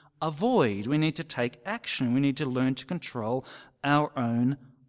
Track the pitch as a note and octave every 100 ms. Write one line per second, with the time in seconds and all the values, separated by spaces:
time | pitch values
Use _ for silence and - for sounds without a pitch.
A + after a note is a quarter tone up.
0 | _ - D#3+ D3 A#3 A#3 A#2+ G2+ A2 D3+
1 | D#3 - - - B2 - G3 A#3 - -
2 | B2 C3 C#3 C3+ C3+ B2+ C3 C3 - F3
3 | - B2 G#2+ B2+ - - - _ C#3+ D3
4 | D3+ C3 A#2 A#2 B2 C#3+ - -